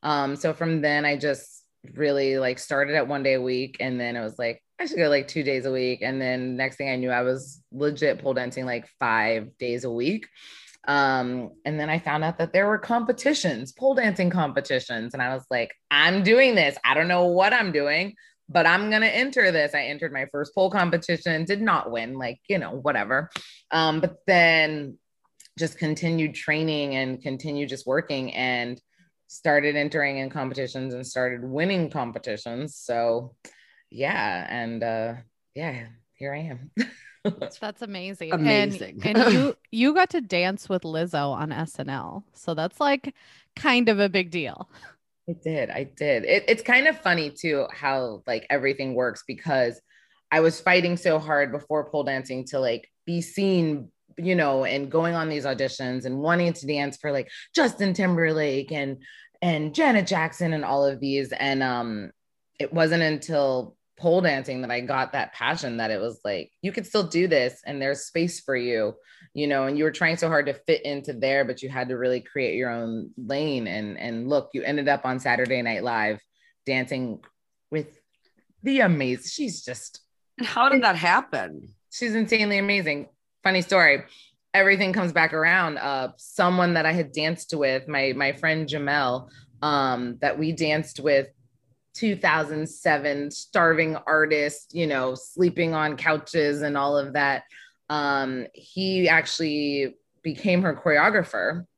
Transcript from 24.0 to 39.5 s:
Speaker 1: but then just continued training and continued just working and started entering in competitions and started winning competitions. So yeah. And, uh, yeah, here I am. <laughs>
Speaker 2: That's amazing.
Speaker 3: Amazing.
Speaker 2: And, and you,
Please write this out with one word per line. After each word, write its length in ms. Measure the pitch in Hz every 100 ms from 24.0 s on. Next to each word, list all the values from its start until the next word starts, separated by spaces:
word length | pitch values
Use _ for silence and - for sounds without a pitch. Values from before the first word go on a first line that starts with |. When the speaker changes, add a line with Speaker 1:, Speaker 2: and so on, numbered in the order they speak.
Speaker 1:
but 160 | 175 - -
then 720 | 180 170 160 156 151 143 - _ _ _ _ _ -
just 200 | 160 -
continued 560 | 165 156 170 165 156
training 600 | 156 - 151 160 151 143 135
and 260 | 131 127
continued 460 | 139 135 156 143 143
just 180 | 135 -
working 480 | 135 - 139 131
and 460 | - 127 123 120 123 _ _ _ _ _
started 460 | - 170 147 143
entering 440 | 147 147 156 143 135
in 120 | 135
competitions 640 | 135 131 131 127 135 131
and 100 | 123
started 380 | 127 131 127 123
winning 480 | 127 131 175 190 160
competitions. 880 | 147 120 113 - 107 - 117 147 -
So 580 | - 117 117 117 123 _ - _ _ _ _
yeah. 560 | 117 143 196 107 90 87
And, 340 | 120 117 113
uh, 300 | 117 113 113 120 120 _ _
yeah, 320 | - 160 123 117 117 _
here 180 | _ 139
I 60 | 143
am. 320 | 160 127 143 - 247 - - _
<laughs> 360 | 208 - - -
Speaker 2:
That's 220 | 214 208
amazing. 500 | 226 196 185 190 160
Speaker 3:
Amazing. 680 | 175 151 214 202 196 95 -
Speaker 2:
And, 120 | 214 214
and 160 | 240
you, 240 | 196 285